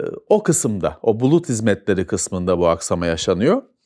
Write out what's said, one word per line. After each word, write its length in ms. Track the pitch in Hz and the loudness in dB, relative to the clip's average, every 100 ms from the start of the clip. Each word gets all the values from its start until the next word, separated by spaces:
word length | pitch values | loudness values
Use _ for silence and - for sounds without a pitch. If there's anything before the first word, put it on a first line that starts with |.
| - - - | -4 -8 0
o 140 | 208 | 0
kısımda, 560 | 208 147 120 101 82 - | 2 0 0 -2 -4 -2
o 180 | 113 110 | -2 2
bulut 280 | 131 165 165 | 4 2 0
hizmetleri 580 | 110 110 98 - 92 90 | -2 0 0 0 -2 -2
kısmında 520 | 95 - 92 90 87 | -4 -4 -4 0 2
bu 100 | 85 | 2
aksama 380 | 82 - 87 85 | 0 -2 -2 -2
yaşanıyor. 560 | 82 - 90 131 254 - _ | -2 0 0 2 0 -2 _